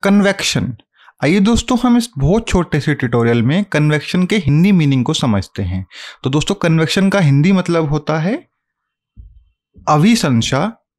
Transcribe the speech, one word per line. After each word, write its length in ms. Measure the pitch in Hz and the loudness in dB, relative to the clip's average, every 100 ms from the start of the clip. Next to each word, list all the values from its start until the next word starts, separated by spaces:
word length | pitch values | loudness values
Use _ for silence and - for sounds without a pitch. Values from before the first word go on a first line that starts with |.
कन्वेक्शन। 720 | 202 202 202 196 - - - 113 _ _ - _ | 2 2 2 0 -4 -4 -4 -8 _ _ -20 _
आइए 160 | 139 190 | 0 2
दोस्तों, 380 | 196 233 - 247 | 2 0 0 0
हम 180 | 247 240 | 2 0
इस 120 | 233 - | 0 -4
बहुत 300 | 139 208 220 | 0 0 0
छोटे 320 | 185 170 156 | -2 0 -2
से 140 | 135 | -2
ट्यूटोरियल 500 | 143 127 117 117 117 | -2 -2 0 2 2
में 200 | 117 165 | 0 0
कन्वेक्शन 640 | 202 156 151 151 - 180 180 | -2 0 0 0 -2 -2 0
के 120 | 214 | 0
हिंदी 340 | 147 143 180 | 0 2 4
मीनिंग 340 | 196 151 135 120 | 4 2 0 0
को 80 | |
समझते 500 | 156 135 104 95 - | -2 0 -2 -4 -6
हैं। 220 | 98 92 92 - - - | -6 -6 -8 -16 -20 -8
तो 60 | - | -4
दोस्तों, 260 | 143 139 196 | -2 -2 -2
कन्वेक्शन 540 | 170 160 160 - 196 | 0 0 0 0 0
का 100 | 196 | 2
हिंदी 320 | 160 139 156 | 2 2 2
मतलब 380 | 196 180 170 156 | 2 0 -2 0
होता 300 | 151 - 156 | -4 -4 -4
है 280 | 160 269 - _ _ _ _ _ _ _ - - _ _ _ - - | -2 -6 -10 _ _ _ _ _ _ _ -20 -20 _ _ _ -12 0
अभिशंसा 960 | 151 180 233 160 120 113 135 190 226 _ | 2 4 2 2 0 0 -2 -4 -6 _